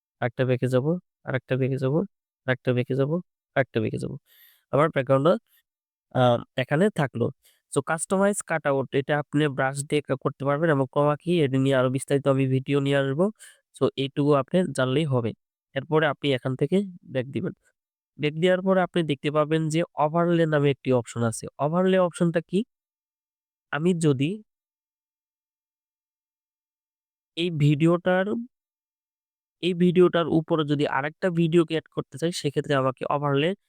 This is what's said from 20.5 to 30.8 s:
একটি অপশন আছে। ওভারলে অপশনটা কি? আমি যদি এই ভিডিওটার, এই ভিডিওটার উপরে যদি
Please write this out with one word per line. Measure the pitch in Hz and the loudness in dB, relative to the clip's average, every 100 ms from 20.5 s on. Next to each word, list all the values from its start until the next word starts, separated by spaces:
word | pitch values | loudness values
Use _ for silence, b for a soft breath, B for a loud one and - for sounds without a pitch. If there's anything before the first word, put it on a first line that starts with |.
| 151 143 | 2 2
একটি | 135 127 | 0 0
অপশন | 123 - 120 | 0 0 -4
আছে। | 117 - - - | -4 -4 -12 -6
ওভারলে | 147 175 190 185 | -2 0 2 2
অপশনটা | 180 - 170 165 | 0 0 0 0
কি? | - 185 - _ _ _ _ _ _ _ _ _ - | -2 -4 -4 _ _ _ _ _ _ _ _ _ -10
আমি | 143 175 165 | -2 0 2
যদি | 160 131 147 214 - _ _ _ _ _ _ _ _ _ _ _ _ _ _ _ _ _ _ _ _ _ _ _ _ _ _ _ _ 165 | 2 2 -2 -4 -14 _ _ _ _ _ _ _ _ _ _ _ _ _ _ _ _ _ _ _ _ _ _ _ _ _ _ _ _ -6
এই | 180 151 | -4 0
ভিডিওটার, | 147 147 160 175 185 185 202 233 240 _ _ _ _ _ _ _ _ _ _ - | 2 4 2 2 0 0 -2 -6 -8 _ _ _ _ _ _ _ _ _ _ -6
এই | 170 | -4
ভিডিওটার | 170 180 175 175 170 156 | 2 4 6 4 4 2
উপরে | 165 156 160 147 | 0 0 -2 0
যদি | 143 | 0